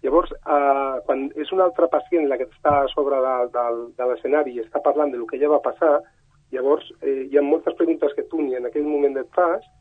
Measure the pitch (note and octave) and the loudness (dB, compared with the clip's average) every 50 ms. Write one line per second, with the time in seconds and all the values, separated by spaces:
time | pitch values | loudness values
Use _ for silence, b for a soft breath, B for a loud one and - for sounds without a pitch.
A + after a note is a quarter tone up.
0 | - C3 C3+ E3 F3+ - - - - - D#3 C#3+ C#3+ C#3 C#3 C#3 C#3 C3+ C3+ B2+ | -2 2 2 2 2 2 -6 -12 -4 0 0 2 4 4 2 2 0 -4 -4 -6
1 | B2 - C3+ C3+ C#3 C#3+ - - D3+ - F#3 F#3+ F#3 F3+ F3 - E3+ E3 - D3 | -4 -4 -4 -2 -2 -6 -6 -8 -8 -4 0 2 2 2 4 2 0 2 2 -2
2 | - - - E3+ D#3 C#3 C3+ A#2+ B2+ B2 _ _ _ D3 D3 C#3+ C#3 C3 - - | -2 0 0 0 2 2 0 -2 -4 -8 _ _ _ 2 2 4 2 0 0 -2
3 | D3 C#3 C#3 C3+ C3 C3 C3 B2 B2 A#2+ A#2+ A#2+ A#2+ A#2+ A#2 A#2 A#2+ A#2+ - - | 0 0 2 0 0 0 0 0 -2 -2 -2 -2 -2 -2 -2 -6 -8 -12 -8 -4
4 | B2 B2+ B2 - - B2+ C#3 D3+ D3 C3+ B2 B2 A2+ - _ D3 - C#3+ D3 D3 | -2 -2 -2 -2 -2 0 0 0 0 -2 -4 -8 -10 -6 _ -2 0 0 2 2
5 | D3+ C#3+ C3 A#2+ A#2 A2+ - C#3 C#3+ D3 D3+ C#3 - B2+ B2 - F3 D#3+ D3 D3 | 0 0 -2 -4 -8 -6 -2 0 2 2 2 2 2 0 -2 0 2 2 2 2
6 | b b b b b b b _ _ _ - - B2+ C3+ D3 - - - - _ | b b b b b b b _ _ _ -8 -4 0 2 0 0 0 -10 -18 _
7 | - C3+ C#3 C3+ C3 C3+ C3+ D3 C#3+ C#3+ D#3 E3 - - E3+ - E3+ E3+ E3 - | -4 -4 -4 -4 -4 0 2 2 2 4 0 0 0 -4 -2 0 0 0 2 0
8 | - C#3+ - - - - - D#3+ D3+ C3+ B2+ B2+ B2 A#2+ - D3 D3 D3 D3+ C#3+ | 0 -2 -2 -2 -8 -6 -4 -4 -2 -2 -2 -4 -4 -4 -4 -4 -4 -2 0 2
9 | C#3+ C#3 C3+ C3+ C3 C3 _ - F3+ E3+ E3+ G3+ - _ _ _ | 2 0 0 0 -8 -4 _ 0 2 2 0 -2 -6 _ _ _